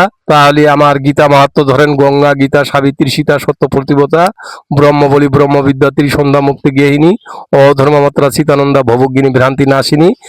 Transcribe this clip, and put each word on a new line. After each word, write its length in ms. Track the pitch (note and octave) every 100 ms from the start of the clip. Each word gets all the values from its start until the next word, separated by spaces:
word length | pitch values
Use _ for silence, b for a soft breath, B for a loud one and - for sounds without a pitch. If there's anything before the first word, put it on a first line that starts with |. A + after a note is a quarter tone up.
| G3 _ -
তাহলে 360 | D3+ C#3+ D3 D3+
আমার 260 | D3 D3 C#3+
গীতা 280 | C#3 C#3+ D3
মাহাত্ম্য 340 | C#3+ C#3 -
ধরেন, 260 | C#3 C3 D3 C#3
গঙ্গা, 360 | C#3 C#3+ C#3+
গীতা, 260 | C#3 C3+ C#3+
সাবিত্রী, 440 | C3+ C#3+ C#3 C3 C#3
সীতা, 260 | - D3 C#3+
সত্য, 240 | - C#3+ C#3
প্রতিবতা, 540 | C#3 C3+ C#3+ C#3+ D#3 D#3+ - B B -
ব্রহ্মবলী, 560 | C#3+ D3 D3 C#3+ C#3+ C#3+
ব্রহ্মবিদ্যা, 600 | C#3 C#3+ C#3+ C#3 C3+ C#3
ত্রিসন্ধ্যা, 500 | C3+ C#3+ D3+ C#3+ C#3+
মুক্তি 300 | C#3 C#3 D3
গেহিনী, 400 | C3+ C#3+ D3 D#3+ A3 B B B C#3
অধর্মমাত্রা, 680 | C#3 C#3 C3+ D3 C#3+ - C#3+
চিতানন্দা, 500 | - D3+ C#3+ C#3 C#3
ভবগিনী, 480 | B2 B2 C3 C3 C3+
ভ্রান্তি 340 | B2+ C3 C3+ C#3
নাশিনী, 420 | C3+ - D3 E3+ B3+